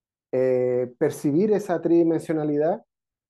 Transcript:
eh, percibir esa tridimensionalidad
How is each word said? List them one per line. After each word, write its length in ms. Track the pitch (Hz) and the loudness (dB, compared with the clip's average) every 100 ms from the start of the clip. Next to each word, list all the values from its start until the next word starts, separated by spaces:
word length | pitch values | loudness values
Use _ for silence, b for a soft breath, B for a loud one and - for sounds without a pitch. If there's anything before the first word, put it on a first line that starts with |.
| _ _ - | _ _ -6
eh, 640 | 127 131 127 127 123 123 - | 0 0 2 0 -2 -4 -2
percibir 540 | 151 156 151 147 214 | -2 -2 0 2 2
esa 280 | 202 202 165 | 0 -2 -4
tridimensionalidad 1000 | 165 170 165 156 156 160 151 147 151 214 _ _ _ _ | 2 2 2 0 -2 -4 -2 0 0 -2 _ _ _ _